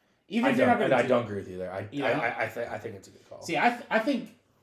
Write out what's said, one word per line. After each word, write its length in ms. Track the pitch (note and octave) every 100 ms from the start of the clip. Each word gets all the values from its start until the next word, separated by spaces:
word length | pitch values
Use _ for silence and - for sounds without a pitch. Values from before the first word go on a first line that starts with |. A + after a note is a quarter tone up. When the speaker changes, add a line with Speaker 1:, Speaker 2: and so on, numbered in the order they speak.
| _ _ -
Speaker 1:
Even 160 | A3 C4+
Speaker 2:
I 60 |
Speaker 1:
if 60 | B3
you're 100 | B3
Speaker 2:
don't, 80 | G#3+
Speaker 1:
not 20 |
Speaker 2:
and 80 | F3
Speaker 1:
gonna 80 | B2
Speaker 2:
I 40 |
Speaker 1:
do 60 | A#2
Speaker 2:
don't 140 | A#2+ G#2
agree 120 | G2+
with 120 | F#2
you 80 | F#2
there. 140 | F#2
I, 160 | F#2+ G#2+
Speaker 1:
You 140 | C#3+ A#2
Speaker 2:
I, 80 |
Speaker 1:
know? 60 | C3
Speaker 2:
I, 240 | A#2 -
I, 40 | A2+
th-, 200 | A#2+ A#2+
I 100 | A2
think 180 | A2 G2
it's 120 | -
a 40 |
good 160 | - -
call. 120 | -
Speaker 1:
See, 160 | - D3
I, 120 | C3+
th-, 160 | - -
I 80 | A3
think, 360 | C#4+ B3 - _ _ _